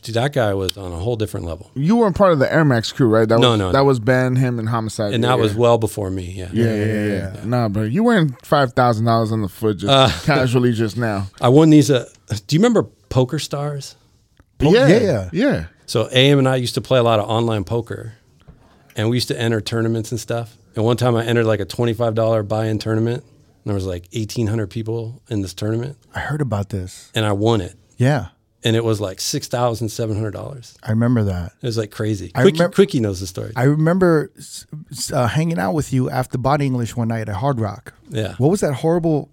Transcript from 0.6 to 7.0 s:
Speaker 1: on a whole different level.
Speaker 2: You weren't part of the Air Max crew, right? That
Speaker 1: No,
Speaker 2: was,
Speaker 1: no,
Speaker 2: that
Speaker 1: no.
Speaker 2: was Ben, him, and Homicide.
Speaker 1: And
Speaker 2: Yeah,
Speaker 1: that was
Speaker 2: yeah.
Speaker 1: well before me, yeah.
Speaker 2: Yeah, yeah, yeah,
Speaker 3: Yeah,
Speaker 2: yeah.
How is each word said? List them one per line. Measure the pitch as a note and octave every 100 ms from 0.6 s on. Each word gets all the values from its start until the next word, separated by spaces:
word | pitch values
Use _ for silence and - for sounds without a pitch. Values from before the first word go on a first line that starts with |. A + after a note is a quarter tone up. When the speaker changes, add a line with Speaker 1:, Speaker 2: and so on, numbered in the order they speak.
| F#2+ -
Speaker 1:
on | F#2
a | F2
whole | E2+ A#2
different | G#2+ G2+ F2
level. | E2 -
Speaker 2:
You | - D3+ A#3
weren't | A3
part | E3+ F#3+
of | D#3+
the | C3
Air | D3
Max | D#3 A#2+ -
crew, | - B2+
right? | A2 A2
That | A2+
Speaker 1:
No, | B2+
Speaker 2:
was, | A2+
Speaker 1:
no, | F#2+
Speaker 2:
that | C3+
Speaker 1:
no. |
Speaker 2:
was | C#3 C3
Ben, | G#2+ B2+ B2+ B2+
him, | C3 A#2+
and | A2
Homicide. | A#2 A2 - G#2+
Speaker 1:
And | A2+
Speaker 2:
Yeah, | A#2+
Speaker 1:
that | B2+
was | A2
Speaker 2:
yeah. | G2+
Speaker 1:
well | A#2+ A#2
before | G#2+ - G2
me, | F#2+ F2+ F#2
yeah. | F2+
Speaker 2:
Yeah, | G#2+ A2+
yeah, |
yeah, | A2
Speaker 3:
Yeah, | G#2+
Speaker 2:
yeah. | G#2+